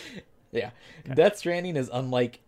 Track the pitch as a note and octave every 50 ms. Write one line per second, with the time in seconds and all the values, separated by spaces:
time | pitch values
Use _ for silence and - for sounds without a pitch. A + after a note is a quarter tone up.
0 | - - B3+ F3+ - _ _ _ _ _ - A#2 G2+ A#2 - - - - - -
1 | - - C3 D3 E3 G3+ G3 - - F3 F3 F3 F3 F3+ E3 C#3 C3 - - B2
2 | C3 B2+ B2+ B2 B2 A#2+ - - _